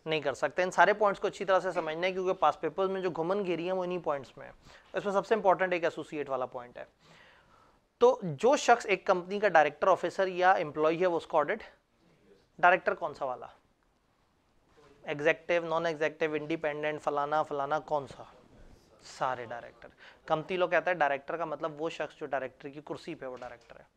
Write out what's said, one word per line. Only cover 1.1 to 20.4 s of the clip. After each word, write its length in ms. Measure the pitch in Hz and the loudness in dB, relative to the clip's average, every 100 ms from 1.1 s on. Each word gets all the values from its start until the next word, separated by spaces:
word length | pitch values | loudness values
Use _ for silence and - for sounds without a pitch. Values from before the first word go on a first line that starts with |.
| 190 | 0
को 60 | 196 | -4
अच्छी 180 | - 190 | -2 2
तरह 140 | 185 | 2
से 120 | 185 | 2
समझना 360 | 170 160 160 180 | -4 -4 -2 -2
है 60 | |
क्योंकि 200 | 185 185 | 0 -2
पास 260 | 185 156 - | 2 2 2
पेपर्स 280 | 160 151 190 | -2 -2 -2
में 120 | 190 | -2
जो 100 | 185 | -4
घुमन 320 | 165 165 202 | -2 -2 -2
घेरी 220 | 185 165 175 | -2 -2 -2
हैं 80 | |
वो 100 | 190 | -4
इन्हीं 160 | 180 180 | -4 -4
पॉइंट्स 340 | 165 143 131 - | -4 -6 -8 -18
में 80 | 127 | -20
है। 80 | - - - _ 190 | -20 -20 -20 _ -6
इसमें 180 | 202 | -2
सबसे 220 | 202 190 220 | 0 2 2
इंपॉर्टेंट 380 | 190 175 185 | 4 4 2
एक 100 | 180 | 0
एसोसिएट 460 | 160 156 147 156 135 | -2 -4 -8 -6 -4
वाला 160 | 131 123 | -4 -6
पॉइंट 320 | 127 123 123 | -10 -14 -16
है। 100 | - _ - - - - _ _ _ _ _ - | -18 _ -20 -20 -20 -20 _ _ _ _ _ 4
तो 200 | 240 - | 6 6
जो 320 | 180 143 226 - | -2 0 4 4
शख्स 300 | - 240 - | 6 4 4
एक 220 | 190 - | 0 2
कंपनी 320 | 185 175 202 | 0 0 0
का 100 | 208 | 4
डायरेक्टर, 380 | 165 147 143 190 | 6 4 4 2
ऑफिसर 400 | 165 175 - 190 | 2 0 -2 -2
या 260 | 175 180 | 2 2
एम्प्लॉई 440 | 196 156 143 156 165 | 2 0 0 0 2
है 100 | 185 | 0
वो 100 | 165 | 0
उसका 200 | - 160 | 0 0
ऑडिट, 260 | 147 214 - _ _ _ _ _ _ - _ - | 0 -4 -8 _ _ _ _ _ _ -20 _ 4
डायरेक्टर 340 | 170 180 208 | 6 6 2
कौन 200 | 196 165 | -4 -6
सा 120 | 139 139 | -6 -8
वाला, 240 | 123 120 - _ _ _ _ _ _ _ _ _ _ _ _ - _ 180 | -8 -12 -20 _ _ _ _ _ _ _ _ _ _ _ _ -20 _ -8
एग्जीक्यूटिव, 640 | 151 151 160 - 175 165 | 0 2 2 0 -2 0
नॉन 160 | 160 170 | -2 -2
एग्जीक्यूटिव, 500 | 151 156 151 160 151 | -2 -2 -2 -2 -2
इंडिपेंडेंट, 640 | 151 160 160 147 151 151 | -4 -4 -4 -4 -4 -4
फलाना 440 | 151 143 143 151 | -4 -2 0 0
फलाना, 360 | 151 147 139 151 | -2 -4 -2 -4
कौन 280 | 143 151 131 | -2 -6 -6
सा, 260 | - 117 - - - - - _ _ | -14 -20 -20 -20 -20 -20 -20 _ _
सारे 420 | - - 139 127 113 | -16 -6 -4 -4 -8
डायरेक्टर। 440 | 120 120 - - _ - - - | -12 -14 -20 -20 _ -20 -12 -4
कंपनी 300 | 156 | -4